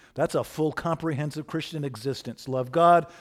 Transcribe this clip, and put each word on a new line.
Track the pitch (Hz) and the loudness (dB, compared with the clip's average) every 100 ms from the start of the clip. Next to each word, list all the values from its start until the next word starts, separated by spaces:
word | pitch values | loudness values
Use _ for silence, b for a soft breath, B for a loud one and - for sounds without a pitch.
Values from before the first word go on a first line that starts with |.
| b | b
That's | - 131 151 | -4 0 0
a | |
full, | 113 - 156 | -2 -2 -2
comprehensive | - 170 165 160 143 151 147 151 | -2 -4 -2 -2 -2 -4 -6 -6
Christian | 165 151 160 | -6 -6 -6
existence. | 143 113 131 127 - 113 - | -6 -6 -6 -6 -8 -12 -4
Love | 131 123 | -4 0
God, | 165 170 175 165 B | 4 8 6 4 B